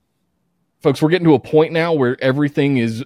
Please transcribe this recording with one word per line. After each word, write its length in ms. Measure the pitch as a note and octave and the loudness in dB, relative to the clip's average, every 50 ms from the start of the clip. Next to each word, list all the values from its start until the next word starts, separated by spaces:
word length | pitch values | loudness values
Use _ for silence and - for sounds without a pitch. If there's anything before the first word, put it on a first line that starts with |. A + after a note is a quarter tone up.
| _ _ _ _ _ _ _ _ _ _ _ _ _ _ _ _ | _ _ _ _ _ _ _ _ _ _ _ _ _ _ _ _
Folks, 200 | - D3+ C3 - | -4 -2 -2 0
we're 80 | D#3+ D3+ | 0 0
getting 180 | F3 F3+ E3+ D#3+ | 0 2 4 2
to 60 | D3 | 2
a 60 | A#2 | 2
point 320 | - - - D3+ D#3+ - | 0 0 0 0 0 2
now 220 | E3 E3 E3 E3+ E3 | 0 -2 -2 -2 0
where 280 | D3 C3 A#2+ C3 - | 0 0 -2 -2 -2
everything 540 | - C3 C3 C#3+ D3 C#3 - D#3 C#3+ C#3+ C#3 | -2 -2 0 0 -2 -2 -2 -2 0 0 0
is, 300 | B2 A#2 A#2 A2 A2+ C3+ | 0 -2 -2 -4 -8 -10